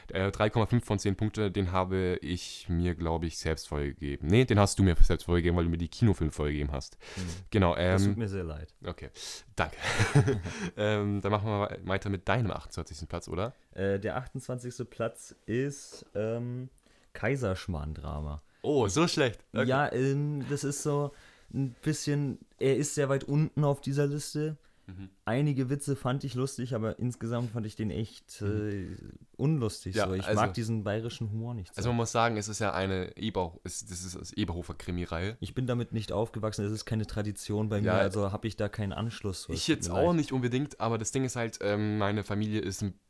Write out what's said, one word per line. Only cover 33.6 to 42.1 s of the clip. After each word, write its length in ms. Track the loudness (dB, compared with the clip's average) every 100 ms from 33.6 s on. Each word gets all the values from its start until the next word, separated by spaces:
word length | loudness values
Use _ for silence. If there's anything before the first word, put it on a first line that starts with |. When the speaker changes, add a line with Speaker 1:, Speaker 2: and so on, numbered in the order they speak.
Speaker 1:
es, 200 | -10 -10 -10
das 180 | -10
ist 100 | -8 -10
das 160 | -8
Eberhofer-Krimi-Reihe. 1040 | -2 -2 -2 -6 -8 -6 -4 -4 -4 -4 -6
Speaker 2:
Ich 140 | -6
bin 120 | -4 -2
damit 260 | -2 -2
nicht 200 | -4 -2
aufgewachsen, 520 | -2 -2 -2 -4 -2
es 80 | -2
ist 120 | -2
keine 220 | -2 -2 -2
Tradition 640 | -2 -4 -6 -4 -2 0
bei 100 | 2
Speaker 1:
Ja. 160 | 2
Speaker 2:
mir, 60 | 4
also 300 | 2 2 -2
hab 140 | -2
ich 120 | -4 -4
da 120 | -4
keinen 240 | -2 -4
Anschluss. 500 | -4 -6 -4 -6 -6
So, 80 | -6
Speaker 1:
Ich 80 | -4
Speaker 2:
es 40 | 0
tut 80 | 0
Speaker 1:
jetzt 120 | 0
Speaker 2:
mir 60 |
Speaker 1:
auch 120 | 2 4
Speaker 2:
leid. 80 | 4
Speaker 1:
nicht 160 | 2
unbedingt, 480 | 0 0 0 -2 -2
aber 180 | -2 0
das 120 | -2
Ding 120 | -2
ist 100 | -2 -2
halt, 220 | -4 -2
ähm, 360 | 0 2 2 2
meine 240 | 2